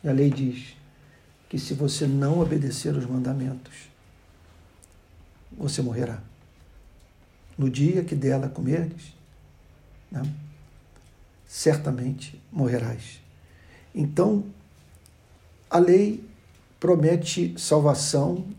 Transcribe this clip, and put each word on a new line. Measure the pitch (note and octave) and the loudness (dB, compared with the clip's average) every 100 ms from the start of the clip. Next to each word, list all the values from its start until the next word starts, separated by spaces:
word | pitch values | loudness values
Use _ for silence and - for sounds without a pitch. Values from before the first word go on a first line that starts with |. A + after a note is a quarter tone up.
E | D#3 | 0
a | |
lei | C3+ C#3+ | 4 4
diz | B2+ C3 A#2+ - - - - - - _ _ _ | 2 -2 -4 -14 -20 -20 -20 -20 -20 _ _ _
que | D3 | -8
se | - | -6
você | C#3 C#3+ - C#3+ | -2 -2 0 0
não | C#3 C#3 E3+ | 2 2 2
obedecer | D#3+ D3+ C#3 A#2+ D#3 C#3+ | 2 0 -2 -4 -4 -4
os | B2 | -2
mandamentos, | B2+ B2+ C#3 C3 C3 - - - _ - - _ - - - - _ - - _ - - - - | -4 -2 -4 -6 -8 -14 -20 -20 _ -20 -20 _ -20 -20 -20 -20 _ -20 -20 _ -20 -20 -20 -20
você | - C#3+ - | -8 -6 -2
morrerá. | B2+ A#2 A#2+ A2 - - - - - - - - - _ _ _ - - | -2 -2 -6 -8 -14 -20 -20 -20 -20 -20 -20 -20 -20 _ _ _ -18 -4
"No | C3+ | -2
dia | A#2+ D3+ F#3 | 2 2 2
que | E3+ D3 | -2 -2
dela | C3 C3+ C3 | 0 0 -2
comerdes", | - B2+ E3 E3 - - - - - - - - - - - - | -4 -2 0 -2 -8 -18 -20 -20 -20 -20 -20 -20 -20 -20 -20 -12
né, | C3+ D3 - - - - - - - - - - - - | -8 -6 -8 -14 -20 -20 -20 -20 -20 -20 -20 -20 -20 -16
"certamente | - D#3+ D3 C#3+ B2 B2 D3 - - - | 0 2 2 -2 -4 -4 -6 -12 -20 -10
morrerás". | G#3 B2+ A#2+ A#2 - - - - - - - - - - | -2 0 0 -2 -8 -14 -20 -20 -20 -20 -20 -20 -20 -12
Então, | - D3 D3+ G3 G#3 - - - - - - - _ _ - - - - | -4 -2 2 2 2 -2 -14 -20 -20 -20 -20 -20 _ _ -20 -20 -20 0
a | E3+ | 4
lei | F3 F#3 G#3 A3 - - - - _ _ | 8 6 6 -2 -12 -20 -20 -20 _ _
promete | - E3 D#3 E3+ E3+ - F3 E3+ | 2 4 6 4 0 -2 -2 -4
salvação, | - D3+ D3 C#3 - D3 D3+ F3+ - | 2 4 4 2 0 0 0 -2 -6